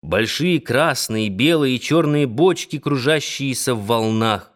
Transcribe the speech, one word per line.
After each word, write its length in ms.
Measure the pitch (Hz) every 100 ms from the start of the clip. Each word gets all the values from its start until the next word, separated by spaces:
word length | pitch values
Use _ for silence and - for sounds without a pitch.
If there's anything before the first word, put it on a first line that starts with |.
большие 580 | 78 90 110 - 175 165
красные, 680 | - 120 160 131 - 110 107
белые 480 | 95 139 165 139 127
и 40 |
чёрные 460 | - 156 151 147 139
бочки, 520 | 110 180 175 - 151
кружащиеся 960 | 147 139 123 156 - - 139 123 -
в 100 | 120
волнах. 640 | 101 117 110 110 113 104 -